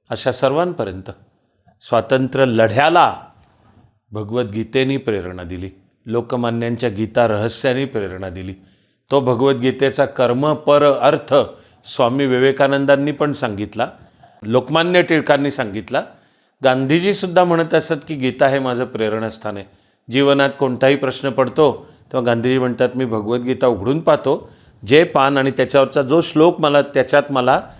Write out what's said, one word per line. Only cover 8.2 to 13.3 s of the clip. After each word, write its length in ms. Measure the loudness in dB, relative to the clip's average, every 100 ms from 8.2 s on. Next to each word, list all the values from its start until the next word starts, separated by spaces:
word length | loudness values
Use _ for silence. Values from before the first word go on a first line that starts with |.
| -12
दिली. 240 | -10 -12 -14 _ _ _ _ _
तो 80 | 0
भगवद्गीतेचा 840 | 2 2 2 2 0 0 -2 0 -2
कर्म, 480 | 0 0 2 0
पर, 380 | 0 2 4 4
अर्थ 420 | 4 2 2 2 2 2 -4 _ _ -12
स्वामी 400 | -2 0 2 0
विवेकानंदांनी 840 | 2 2 2 0 2 2 2 2
पण 220 | -2 -4